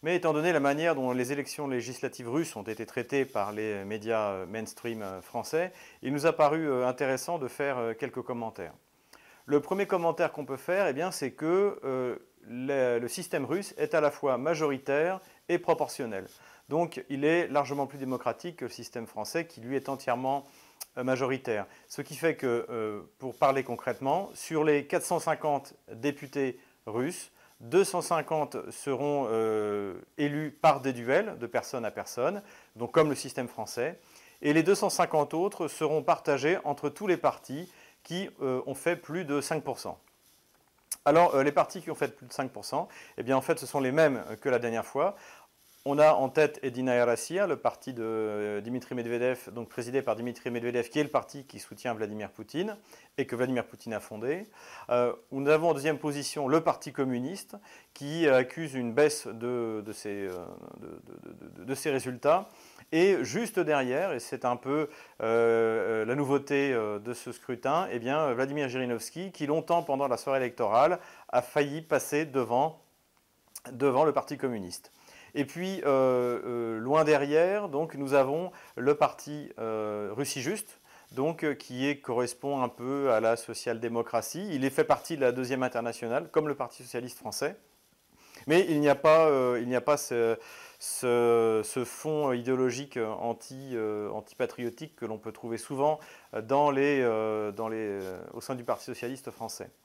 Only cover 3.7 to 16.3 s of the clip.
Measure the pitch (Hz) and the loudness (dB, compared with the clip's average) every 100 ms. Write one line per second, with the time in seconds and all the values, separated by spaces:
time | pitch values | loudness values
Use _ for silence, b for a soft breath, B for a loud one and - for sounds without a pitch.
3.7 | 101 98 107 107 113 104 95 90 110 110 | -4 -6 -6 -2 0 0 -2 -6 -8 -10
4.7 | - 120 113 101 95 - 120 - 156 185 | -10 -8 -8 -8 -10 -8 -8 -4 -2 -2
5.7 | B B B 131 143 156 156 147 160 156 | B B B -4 2 2 6 4 4 2
6.7 | 131 127 127 139 131 - 175 127 - 143 | 2 2 2 0 0 -2 -4 -4 -4 -2
7.7 | 127 117 113 135 127 117 120 113 104 85 | -2 -2 -4 -6 -6 -6 -6 -6 -8 -12
8.7 | - _ _ B B B B - 143 - | -14 _ _ B B B B 2 2 2
9.7 | 190 202 190 170 160 165 - 135 135 - | -2 0 2 2 2 0 -2 -8 -8 -2
10.7 | 185 190 131 180 170 135 - 156 180 202 | 0 2 0 -2 -2 -6 -4 0 2 2
11.7 | - 131 131 127 110 - _ - 120 131 | -2 -4 -2 -2 -6 -12 _ -14 -8 -2
12.7 | 139 127 120 120 - 175 165 127 170 202 | 2 4 2 -2 -6 -4 -4 -2 -2 -4
13.7 | - 151 160 151 147 143 123 135 127 156 | -4 0 4 2 2 0 0 0 0 0
14.7 | 131 131 139 170 190 B B B 175 175 | -2 0 0 2 -2 B B B 0 2
15.7 | 165 143 - 123 98 95 | 2 2 -4 -6 -6 -8